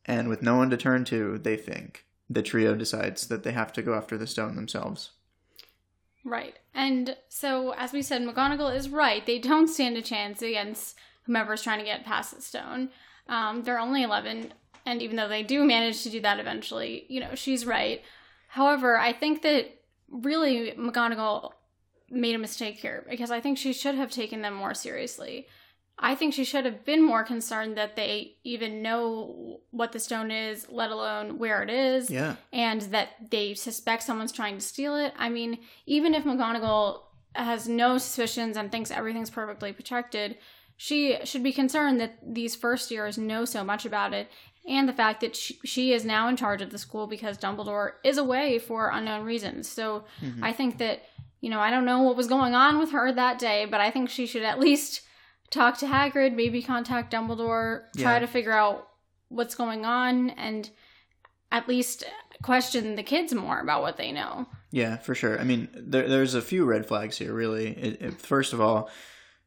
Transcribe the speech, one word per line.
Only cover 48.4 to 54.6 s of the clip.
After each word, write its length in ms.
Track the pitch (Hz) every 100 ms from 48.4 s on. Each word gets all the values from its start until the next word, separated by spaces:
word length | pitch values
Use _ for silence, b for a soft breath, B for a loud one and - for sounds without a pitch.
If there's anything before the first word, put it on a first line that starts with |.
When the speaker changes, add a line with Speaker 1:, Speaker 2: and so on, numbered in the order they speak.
| 285 233
Speaker 2:
for 320 | 226 226 220
unknown 320 | - 220 214
reasons. 440 | 220 233 202 - -
So 360 | - 220 214 214 B
Speaker 1:
Mm-hmm. 220 | 139 120
Speaker 2:
I 100 | 226
think 260 | 226 262 -
that, 240 | 226 - B B - _
you 100 | 226
know, 100 | 220
I 100 | 214
don't 140 | 247
know 180 | 247 254
what 140 | 262 247
was 100 | 240
going 280 | 262 254
on 240 | 247 269 302
with 100 | 320
her 220 | 285 254
that 260 | 254 247 240
day, 260 | 233 208
but 160 | 208 214
I 100 | 208
think 200 | 254 254
she 160 | - 240
should 160 | 240
at 160 | 220
least 440 | 254